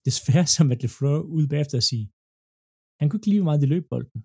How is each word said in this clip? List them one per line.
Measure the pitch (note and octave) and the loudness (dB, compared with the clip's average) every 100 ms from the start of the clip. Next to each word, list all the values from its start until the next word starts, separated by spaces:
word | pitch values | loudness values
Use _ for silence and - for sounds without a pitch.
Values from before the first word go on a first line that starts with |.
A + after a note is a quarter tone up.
| - | -4
Desværre | - - D#3+ E3+ | -4 2 2 4
så | - | 2
Matt | D3 B2 | 2 2
LaFleur | A#2+ - C#3 D3 E3 D#3+ | -4 -4 -2 -2 -2 -2
ude | D3 | 0
bagefter | D3 C#3+ B2 | 0 -2 0
at | - | -2
sige, | A#2+ G#2 _ _ _ _ _ _ _ _ - | -2 -6 _ _ _ _ _ _ _ _ -2
han | D3+ | -2
kunne | G#3 | 0
ikke | G#3+ | 0
lide, | G3+ | 2
hvor | E3+ | 2
meget | D3 | 2
de | C#3 | 2
løb | E3+ - | 0 -2
bolden. | - - A2+ | -8 -8 -14